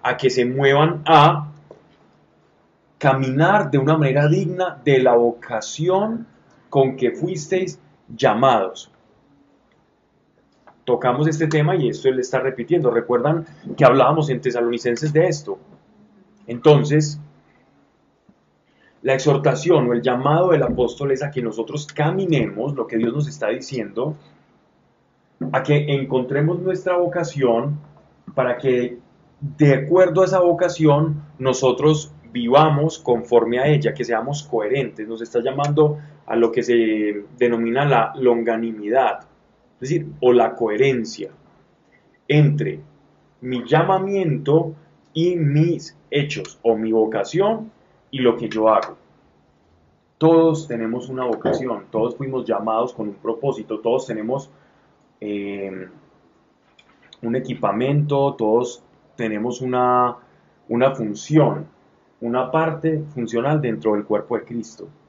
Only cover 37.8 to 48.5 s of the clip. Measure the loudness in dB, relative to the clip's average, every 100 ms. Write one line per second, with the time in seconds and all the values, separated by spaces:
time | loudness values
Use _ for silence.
37.8 | 2 2 0 0 2 2 0 -2 -4 -8
38.8 | -2 0 0 -2 -12 _ _ _ _ _
39.8 | -4 -4 -4 0 4 6 4 0 -2 2
40.8 | 2 2 -4 -10 -14 -14 _ _ _ _
41.8 | _ _ _ _ 0 4 4 2 -4 -8
42.8 | -14 _ _ _ _ _ -8 -8 0 0
43.8 | 2 0 0 -2 -2 -2 2 0 0 -10
44.8 | _ _ _ -2 -2 0 0 2 0 -2
45.8 | -8 _ _ -4 -2 -6 -10 -2 0 0
46.8 | 0 0 0 -2 -4 0 0 -2 -8 _
47.8 | _ _ _ 0 0 2 -4